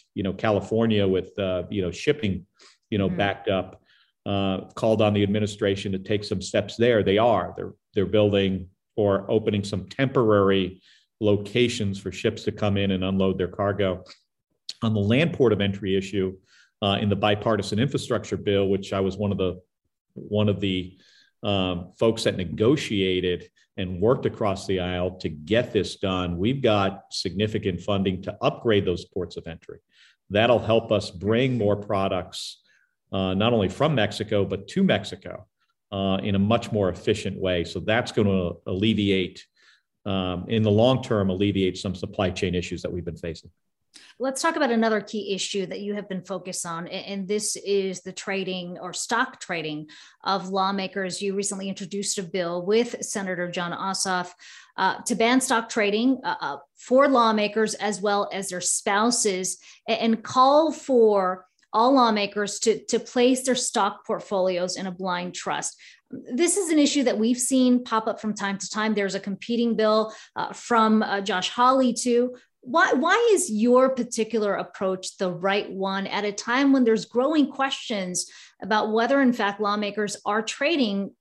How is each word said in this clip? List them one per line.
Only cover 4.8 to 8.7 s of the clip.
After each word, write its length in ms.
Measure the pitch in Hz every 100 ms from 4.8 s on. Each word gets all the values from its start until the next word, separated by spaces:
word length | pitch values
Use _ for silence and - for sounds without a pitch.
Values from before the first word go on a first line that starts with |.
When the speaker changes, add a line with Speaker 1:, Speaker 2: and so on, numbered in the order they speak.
| 113 110
Speaker 1:
on 120 | 107
the 80 | 104
administration 680 | 101 104 104 - 101 98 107
to 60 | 95
take 260 | - 107
some 180 | - 95
steps 340 | 92 110 101 -
there. 260 | 117 113
They 160 | 95 98
are. 360 | 120 101 90 90
They're, 180 | 92 - _
they're 120 | 107 90
building 600 | 107 104 98 98 95 90